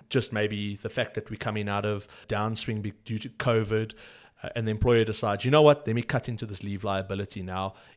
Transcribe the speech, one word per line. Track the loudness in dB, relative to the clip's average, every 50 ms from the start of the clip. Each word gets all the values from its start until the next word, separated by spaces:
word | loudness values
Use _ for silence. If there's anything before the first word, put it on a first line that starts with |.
| -10 -2
just | 0 0 0 0
maybe | 0 0 0 0 0 -4 -4 -6 -6
the | -8 -8 -8
fact | -4 -4 -4 -4 -4
that | -8 -8 -8
we're | -10
coming | -6 -4 -4 -4 -2 -2 -2
out | -2 0 0
of | -2 -2 -4 -6 -12 -20 -18 -8 -4
downswing | -4 -2 -2 -2 -2 -4 -4 -4 -4 -4
be-, | -6 -8 -10 _ -8
due | -6 -6 -6
to | -6 -10
covid, | -8 -4 0 2 2 2 2 2 0 0 -2 -2 -8 -16 -20 -20 -20 -20 -20 -20 _ -14
uh, | -12 -8 -6
and | -4 -2
the | -2
employer | 0 2 4 6 6 6 6
decides, | 4 0 -2 0 0 0 0 2
"You | 4
know | 6 8
what, | 10 8 8 6 2
let | -2 -2
me | -2
cut | -2 -2 -2 -2 -2 -4
into | -8 -8 -8
this | -10 -10 -10
leave | -8 -8 -8 -6 -4
liability | -4 -2 -4 -4 -4 -6 -6 -6 -6 -8 -10
now. | -8 -6 -4 -4 -4 -6 -6 -12 -20 -20 -14